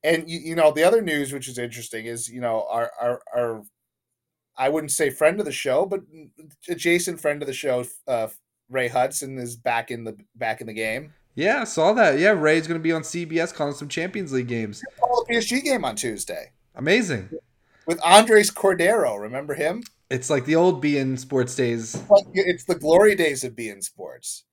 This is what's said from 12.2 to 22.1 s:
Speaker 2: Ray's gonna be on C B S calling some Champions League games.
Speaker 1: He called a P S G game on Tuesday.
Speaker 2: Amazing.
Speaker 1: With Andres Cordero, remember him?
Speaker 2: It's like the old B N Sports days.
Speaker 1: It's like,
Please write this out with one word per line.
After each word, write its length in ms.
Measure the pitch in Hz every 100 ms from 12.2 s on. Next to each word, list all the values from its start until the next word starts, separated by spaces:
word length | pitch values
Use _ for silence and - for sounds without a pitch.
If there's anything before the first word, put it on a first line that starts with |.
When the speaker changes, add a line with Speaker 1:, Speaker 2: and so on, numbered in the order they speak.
| 185
Speaker 2:
Ray's 360 | 202 151 160 156
gonna 120 | 165
be 120 | 160
on 120 | 165
C 220 | 147 175 165
B 140 | 165
S 120 | 165
calling 220 | - 147
some 140 | 143 147
Champions 460 | - 175 202 175
League 140 | 131 123
games. 340 | 120 110 104
Speaker 1:
He 180 | - -
called 260 | 233 240 233
a 40 |
P 60 | 233
S 80 | -
G 160 | 247
game 240 | 285 247 139
on 100 | 107
Tuesday. 560 | 123 104 - 85 - _ _ -
Speaker 2:
Amazing. 540 | 147 214 208 123 92 160 _ _ _ _ -
Speaker 1:
With 160 | 165
Andres 480 | 165 196 226 214 208
Cordero, 680 | - 196 185 170 226 143 101
remember 340 | 107 127 147
him? 300 | 143 151 208 240 _ _
Speaker 2:
It's 200 | 127 127
like 160 | 143 127
the 100 | 160
old 260 | 180 156
B 160 | 147 143
N 200 | 131 127
Sports 380 | - 135 127 -
days. 400 | 123 117 113 -
Speaker 1:
It's 140 |
like, 160 | -